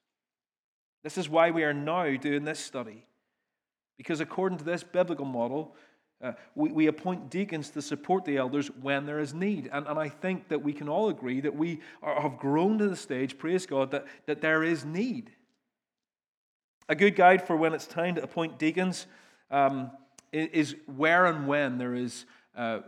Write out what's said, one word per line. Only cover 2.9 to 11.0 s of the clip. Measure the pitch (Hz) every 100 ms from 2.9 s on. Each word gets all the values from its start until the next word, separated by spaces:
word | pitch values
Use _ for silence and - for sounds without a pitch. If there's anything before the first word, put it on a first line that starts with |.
| 110 _ _ _ _ _ _ _ _ _ -
Because | 127 156
according | 156 - 190 175
to |
this | 151 175
biblical | - 180 175 147
model, | 139 120 120 143 156 - - _ _ _
uh, | 123 - - -
we, | -
we | 156 156
appoint | 151 180 180 135
deacons | 180 202 160 139
to | 147
support | - 147 - 185
the | 151 139
elders | 127 143 143 123
when | 135 139 147
there | 151
is | 143
need. | 160 196 185 127
And, | 143 147
and | 151
I | 151
think | - 185 185 -
that | 151
we | 147
can | 143 147
all | 170